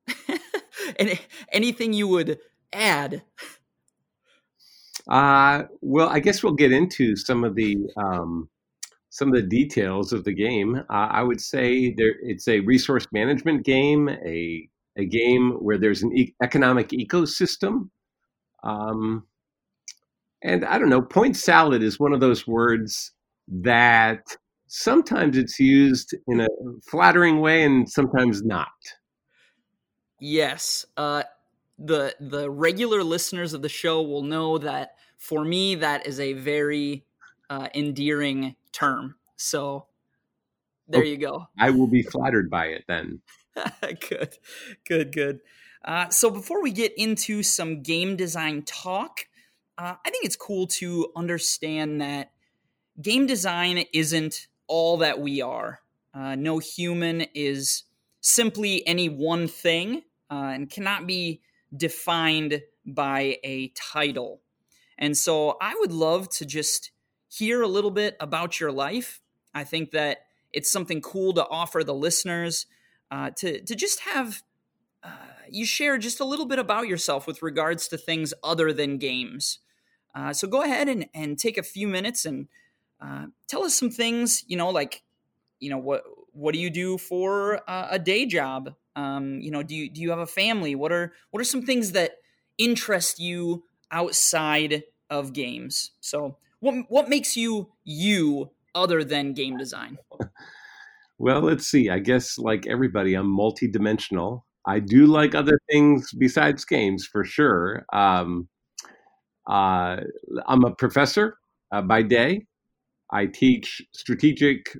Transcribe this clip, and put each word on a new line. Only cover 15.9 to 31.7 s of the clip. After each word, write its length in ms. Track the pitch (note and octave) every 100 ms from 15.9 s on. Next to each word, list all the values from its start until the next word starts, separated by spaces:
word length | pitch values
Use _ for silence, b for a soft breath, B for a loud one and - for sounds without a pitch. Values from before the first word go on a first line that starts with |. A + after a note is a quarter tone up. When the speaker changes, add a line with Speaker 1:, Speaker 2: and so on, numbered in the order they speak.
| F2+
Speaker 2:
an 140 | G#2+ C3
e-, 180 | B2+ -
economic 480 | B2 D3 B2+ B2+ A2
ecosystem. 1000 | B2 C#3 F3 D#3 - F3 - G3 A3+ F#3 _ _ _ _ _ _ _
Um, 640 | G#2+ G#2+ G#2+ A2 A2 A2+ - _ _ _ _ _ - - _ _ _ _
and 220 | - -
I 140 | - A3
don't 120 | G#3+
know, 120 | B2+
point 340 | B2 F#3 B3+ G3
salad 460 | - E3 D#3 B2
is 160 | A2 G#2
one 140 | D3
of 80 | C#3
those 260 | B2+ A#2 -
words 640 | A2+ A#2 A#2 G#2+ - - - _ _ -
that 720 | F#2 G2+ A#2 A#2+ A#2 A2+ A2 - - _ _ _
sometimes 680 | - - C#4 - - D3+ C3
it's 220 | A#2 -
used 560 | C3+ C#3 C#3 B2+ - - -
in 120 | A#2
a 80 | A2+ - B2+ A#2+ -
flattering 520 | D#3 F3+ F3 E3+ D#3
way 240 | D#3 D#3+
and 260 | D3+ C3 A#2+
sometimes 540 | - C#3 C3+ B2 G2+
not. 240 | A2 F2+ D2 - - - _ _ _ _ _ _ _ _ _ _ _ _
Speaker 1:
Yes. 640 | C#3+ D#3 C#3+ C#3+ - - - -
Uh, 280 | D3 D3 C#3+ - _ _ _